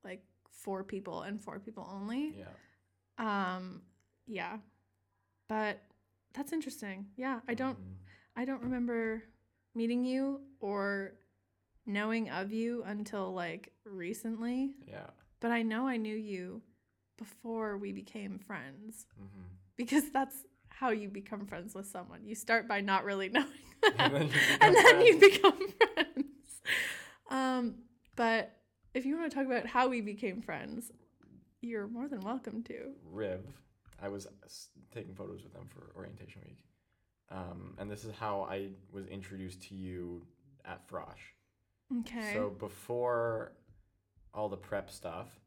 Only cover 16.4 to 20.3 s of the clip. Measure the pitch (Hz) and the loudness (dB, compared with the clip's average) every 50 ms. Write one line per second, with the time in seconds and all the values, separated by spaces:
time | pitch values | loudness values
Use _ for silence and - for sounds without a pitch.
16.4 | 180 185 185 - - - _ _ _ _ _ _ _ _ _ - 226 202 - - | -6 -8 -10 -12 -16 -18 _ _ _ _ _ _ _ _ _ -18 -16 -16 -16 -14
17.4 | - 233 226 226 220 214 208 202 202 202 196 196 196 - - 214 202 196 190 202 | -8 -6 -4 -2 -2 -2 -4 -4 -6 -6 -8 -8 -10 -12 -12 -10 -10 -10 -10 -12
18.4 | - - 208 165 123 135 139 180 208 220 220 - - _ - - - - - - | -12 -10 -10 -10 -10 -10 -14 -14 -16 -16 -16 -16 -18 _ -18 -18 -18 -18 -16 -18
19.4 | - - - - - - _ - 240 233 269 302 294 - - 269 269 269 | -18 -18 -18 -20 -20 -18 _ -6 -4 2 4 2 2 4 0 0 0 0